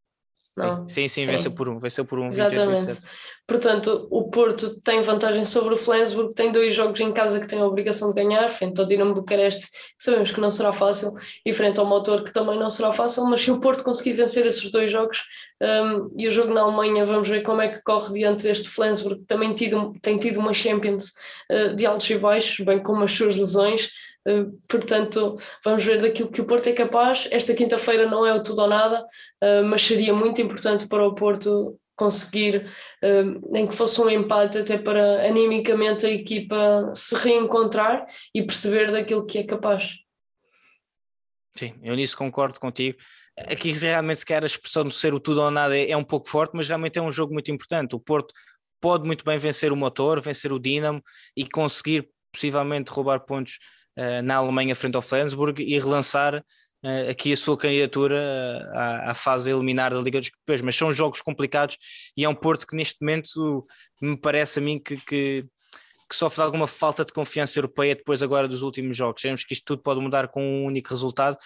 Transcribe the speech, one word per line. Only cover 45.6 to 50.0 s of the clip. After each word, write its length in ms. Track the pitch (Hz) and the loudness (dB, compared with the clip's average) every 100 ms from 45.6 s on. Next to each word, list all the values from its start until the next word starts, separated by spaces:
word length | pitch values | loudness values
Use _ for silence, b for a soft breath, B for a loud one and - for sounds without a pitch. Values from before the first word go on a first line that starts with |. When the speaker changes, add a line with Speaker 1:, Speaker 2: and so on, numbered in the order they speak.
| 147 139 | 0 0
Speaker 2:
é, 140 | 143 | 0
é 60 | 151 | -2
um 80 | |
pouco 240 | 147 147 - | -2 -6 -2
forte, 240 | 151 160 | -2 -2
mas 120 | 165 147 | -4 -4
realmente 320 | 160 160 170 | -4 -4 -4
é 40 | |
um 100 | 165 | -4
jogo 200 | 135 151 | -4 -4
muito 200 | 151 147 | -4 -6
importante. 420 | 143 - 165 131 | -8 -4 -4 -4
O 60 | 120 | -8
Porto 340 | - 151 143 b b b _ _ | -2 -2 -2 b b b _ _
pode 260 | 170 175 156 | 0 0 0
muito 180 | 156 | -4
bem 140 | 151 151 | -2 -2
vencer 340 | 151 143 151 | -2 0 0
o 40 | 139 | 0
Motor, 440 | 135 - | -2 0